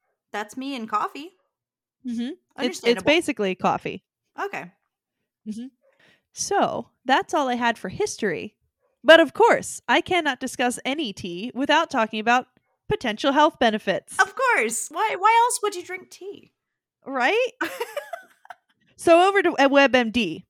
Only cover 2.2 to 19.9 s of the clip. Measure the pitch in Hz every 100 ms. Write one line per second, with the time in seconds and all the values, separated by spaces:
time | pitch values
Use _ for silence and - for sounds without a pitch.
2.2 | 240 359 _ - 247 359 233 233 226 320
3.2 | 320 254 196 185 190 170 165 - _ _
4.2 | _ - 403 - 175 _ _ _ _ _
5.2 | _ _ 214 214 254 _ _ _ _ _
6.2 | _ - - 403 233 - - _ 247 285
7.2 | 392 311 269 240 240 226 190 - 415 -
8.2 | 208 120 202 _ _ _ _ _ 240 320
9.2 | 294 - 440 - 180 - - 277 - 359
10.2 | 302 247 254 - 247 233 - 294 247 -
11.2 | 185 175 233 226 285 302 320 262 220 220
12.2 | 220 247 - _ _ _ - - 240 214
13.2 | 285 277 302 - 240 214 - 175 - -
14.2 | 381 - 508 415 226 226 - 320 427 370
15.2 | 403 453 494 - 415 349 349 370 - -
16.2 | 370 - _ _ _ _ _ _ - 269
17.2 | 254 427 508 - - - 466 440 831 -
18.2 | 719 _ - - _ _ _ - - 339
19.2 | 381 392 359 269 277 277 269